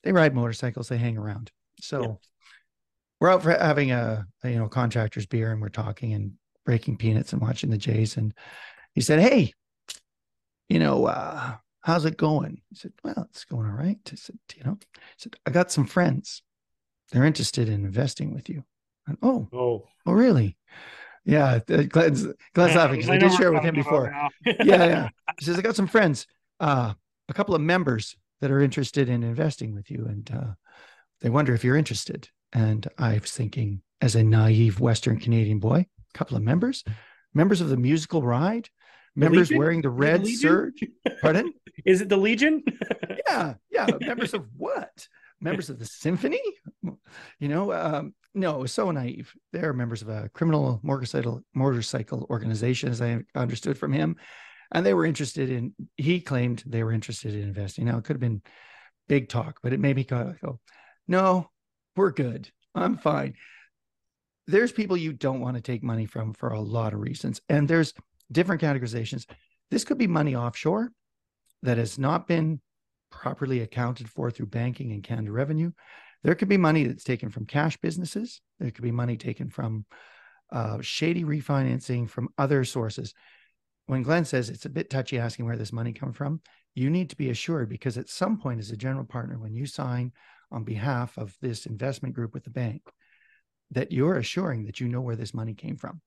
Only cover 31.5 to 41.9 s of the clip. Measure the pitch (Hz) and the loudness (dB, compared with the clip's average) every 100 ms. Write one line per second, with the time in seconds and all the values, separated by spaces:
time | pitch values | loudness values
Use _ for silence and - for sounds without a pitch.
31.5 | 117 123 143 147 110 - - - _ _ | 2 4 2 2 -4 -6 -12 -14 _ _
32.5 | 120 110 107 - - 120 107 - - 110 | 0 2 0 -4 -2 0 0 -4 -6 -6
33.5 | - 107 98 _ _ 120 113 110 110 110 | -4 -4 -6 _ _ 2 6 6 8 6
34.5 | 110 117 95 123 110 123 110 117 117 107 | 6 6 4 2 2 2 0 2 2 2
35.5 | 107 110 143 180 _ - - - 120 107 | 2 2 2 0 _ -20 -8 -4 0 2
36.5 | 165 240 269 - 107 - _ _ 147 185 | 2 2 -2 -8 -10 -14 _ _ 2 4
37.5 | 190 160 123 123 160 156 165 123 120 175 | 4 2 2 4 2 2 0 2 2 0
38.5 | 233 - _ _ - _ - 156 170 170 | -2 -8 _ _ -20 _ 2 6 8 6
39.5 | 151 151 165 139 123 147 175 202 240 302 | 4 4 2 0 2 4 4 2 2 4
40.5 | 349 - - 233 _ - - 151 170 330 | 4 2 -6 -10 _ -6 2 2 2 0
41.5 | - - - - | -8 -20 -2 4